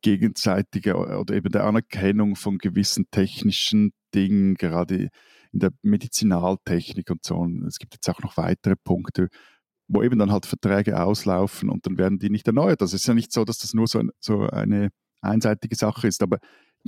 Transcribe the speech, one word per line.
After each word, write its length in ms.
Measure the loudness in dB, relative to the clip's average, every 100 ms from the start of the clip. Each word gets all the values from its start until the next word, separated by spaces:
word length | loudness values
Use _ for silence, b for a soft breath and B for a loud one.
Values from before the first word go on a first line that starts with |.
gegenseitiger 1160 | 2 2 2 0 0 0 0 -2 0 0 -2 -6
oder 160 | -4 -2
eben 160 | 0
der 140 | 0 2
Anerkennung 720 | 0 -2 -2 2 2 0 -2
von 200 | -4 -2
gewissen 500 | 0 0 0 0 -2
technischen 800 | 0 -2 0 -2 0 0 2 2 -2 _ 0
Dingen, 400 | 2 2 2 2
gerade 540 | 0 -2 -2 -2 -4 b b b b
in 80 | -2
der 120 | 0 0
Medizinaltechnik 1300 | 0 0 -2 0 2 2 0 -2 -2 -2 -2 -8 -6
und 140 | -8 -4
so. 100 | -4
Und 280 | -4 -4 -8
es 120 | -10
gibt 160 | -16
jetzt 160 | -8 -6
auch 140 | -6
noch 140 | -6 -4
weitere 380 | -2 -2 0 -2
Punkte, 520 | 0 -2 -2 -2 -2 b b b _ _ -2
wo 140 | 0
eben 160 | 2 2
dann 140 | 2
halt 140 | 2 -2
Verträge 580 | -2 2 2 2 2
auslaufen 640 | 0 0 0 0 0 -2 -4
und 160 | -4 -4
dann 120 | 0
werden 220 | 0 0
die 120 | 0
nicht 160 | 0 0
erneuert. 340 | 2 2 2
Das 120 | 0
ist 120 | 0 2
ja 80 |
nicht 200 | 2 2
so, 100 | 0
dass 160 | -2 -4
das 140 | -4
nur 120 | 0 0
so 140 | 0
ein, 120 | -2 -4
so 280 | -2 0 0
eine 400 | 0 0 0 0 -4 _ _
einseitige 540 | -2 0 2 0 -4 -2
Sache 320 | -2 0 -2
ist, 160 | 0
aber 160 | 0 -2 b b b b